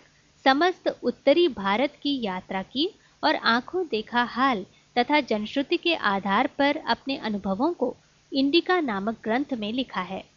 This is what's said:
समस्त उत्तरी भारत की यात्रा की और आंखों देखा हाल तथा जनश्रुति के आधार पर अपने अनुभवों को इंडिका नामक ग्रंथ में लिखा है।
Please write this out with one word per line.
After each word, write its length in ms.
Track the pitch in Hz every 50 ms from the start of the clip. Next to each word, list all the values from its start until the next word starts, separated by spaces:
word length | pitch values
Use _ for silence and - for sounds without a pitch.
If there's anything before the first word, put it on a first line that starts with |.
| - _ _ _ _ _ _ _ -
समस्त 560 | 277 269 285 339 370 359 - - 311 - - -
उत्तरी 440 | 247 226 _ - 277 294 339 349
भारत 460 | 330 220 196 196 196 202 220 277 294 - - -
की 180 | 285 285 262
यात्रा 420 | 233 190 185 185 - - 196 190 269
की 320 | - - 262 320 427 - _ _ _ _ - -
और 120 | 294 320
आंखों 520 | - - 240 226 254 - - - 370 359 294
देखा 320 | 220 214 214 - 233 240 240
हाल 420 | 214 - 240 269 277 247 185 190 - _ _ _ _ -
तथा 220 | 247 247 - 294 302
जनश्रुति 580 | 247 - 220 208 214 - - 277 277 - 349
के 180 | 330 - 349 330
आधार 520 | - - 202 196 196 190 196 196 220 269
पर 300 | 294 - - 277 285 294
अपने 400 | 311 - - 233 - - 262 277
अनुभवों 560 | - - 226 208 196 196 196 190 196 269 339 349
को 240 | - 247 247 - _ _ _ _ _ _ - -
इंडिका 480 | 269 269 285 302 339 330 - 359 359
नामक 360 | 311 240 202 190 196 226 220 - -
ग्रंथ 300 | 220 220 262 294 - 269
में 200 | 220 208 208 233
लिखा 280 | 269 247 - - 196
है। 240 | 180 175 190 - - _ _